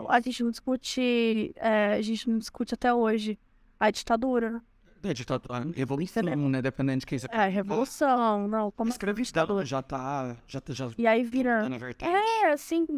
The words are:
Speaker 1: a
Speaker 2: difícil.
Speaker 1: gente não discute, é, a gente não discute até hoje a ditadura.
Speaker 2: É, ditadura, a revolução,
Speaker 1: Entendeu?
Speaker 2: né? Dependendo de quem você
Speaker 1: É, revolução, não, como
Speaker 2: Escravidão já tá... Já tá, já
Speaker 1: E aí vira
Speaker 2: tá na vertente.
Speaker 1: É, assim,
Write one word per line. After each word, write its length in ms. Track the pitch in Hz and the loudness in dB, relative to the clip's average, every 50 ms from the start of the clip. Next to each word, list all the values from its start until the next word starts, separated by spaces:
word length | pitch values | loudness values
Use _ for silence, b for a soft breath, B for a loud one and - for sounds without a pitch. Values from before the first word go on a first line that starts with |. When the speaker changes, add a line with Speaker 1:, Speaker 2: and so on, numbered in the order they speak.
| - - | 0 2
Speaker 1:
a 120 | - 247 | 2 2
Speaker 2:
difícil. 20 | 240 254 | 2 2
Speaker 1:
gente 120 | 240 - 240 | -2 -2 -2
não 80 | 233 | -2
discute, 1000 | 233 - - 262 254 254 - - - 262 254 247 240 233 233 226 220 220 208 - - | -2 -4 -2 -2 -2 -2 -2 -4 -2 0 2 2 4 4 4 2 2 0 0 -4 -4
é, 380 | - - 226 220 214 208 208 214 | -2 0 2 2 4 4 2 2
a 80 | - | 0
gente 280 | 214 214 226 214 - 240 | 0 -2 -4 -4 -2 0
não 80 | 226 220 | -2 -2
discute 360 | 226 - - - 240 - 240 | -2 -4 -6 -6 -6 -4 -4
até 200 | - - 247 240 | 0 2 2 4
hoje 440 | 240 233 220 220 220 208 214 208 - _ _ _ _ _ _ - - | 4 4 2 2 0 0 -4 -6 -8 _ _ _ _ _ _ -4 2
a 100 | 208 214 | 2 2
ditadura. 720 | - - - - 240 226 247 262 254 240 226 220 233 233 - _ _ _ _ - - - - | 2 2 0 0 0 2 2 2 0 0 0 -2 -4 -6 -10 _ _ _ _ -20 -16 -8 -4
Speaker 2:
É, 100 | 202 147 | -4 -4
ditadura, 460 | 117 123 - 131 120 - - 123 123 | -4 -2 -4 -4 -4 -4 -4 -6 -6
a 0 | 120 165 170 | -4 -4 -4
revolução, 480 | 135 131 117 139 139 180 - - 226 180 | -2 -2 -2 -2 -2 -2 -2 -2 0 0
Speaker 1:
Entendeu? 260 | 170 135 147 143 135 | 0 0 0 2 2
Speaker 2:
né? 120 | 135 131 | 2 0
Dependendo 380 | 123 135 - - 135 135 131 131 | 0 -2 -2 0 0 0 0 -2
de 40 | - | -2
quem 120 | - 143 127 | -4 -6 -6
você 80 | 123 - | -6 -4
Speaker 1:
É, 160 | - 226 202 190 | 0 2 2 2
revolução, 1000 | 185 202 190 196 208 214 262 269 - - 311 269 254 247 233 226 208 202 202 202 | 2 0 -2 0 0 -2 -2 -2 -2 0 2 4 4 4 4 2 2 2 0 -2
não, 240 | 214 220 214 202 | -2 -2 -2 -2
como 180 | - - 226 226 | -2 -2 -2 -2
Speaker 2:
Escravidão 720 | 226 - 196 196 208 208 254 - - 165 160 160 202 196 185 | -2 -2 -2 -2 -2 -2 -2 -2 0 0 0 0 0 -2 -2
já 180 | 123 135 131 | -2 -2 -4
tá... 540 | 127 - 147 131 127 135 143 139 131 123 120 117 - - | -4 -4 -6 -6 -4 -4 -4 -4 -4 -6 -8 -12 -14 -12
Já 120 | - 135 | -12 -10
tá, 140 | - - 127 | -8 -8 -8
já 160 | - - 120 113 - | -6 -6 -6 -4 0
Speaker 1:
E 80 | 233 226 | 2 4
aí 160 | 220 226 254 | 4 4 2
vira 380 | 233 233 262 254 247 233 220 214 | 0 0 0 2 2 2 2 0
Speaker 2:
tá 60 | - | 0
na 80 | 131 120 | -4 -6
vertente. 340 | 123 127 120 - - 330 | -8 -10 -10 -6 -2 0
Speaker 1:
É, 400 | 349 392 427 453 453 440 415 330 | 2 2 2 2 2 4 4 4
assim, 340 | 294 294 - - 339 330 330 311 302 | 4 2 0 -2 0 0 0 0 -2